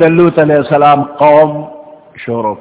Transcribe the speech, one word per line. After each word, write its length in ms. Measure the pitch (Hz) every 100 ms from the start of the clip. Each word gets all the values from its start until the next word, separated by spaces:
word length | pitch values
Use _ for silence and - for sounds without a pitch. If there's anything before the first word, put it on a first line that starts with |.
د 0 | 160 165
لوط 220 | 175 165
علیہ 200 | 151 147
السلام 400 | 139 147 147 143 139 -
قوم 280 | 147 147 156 151 151 - - - _ - -
شروع 300 | 117 107 101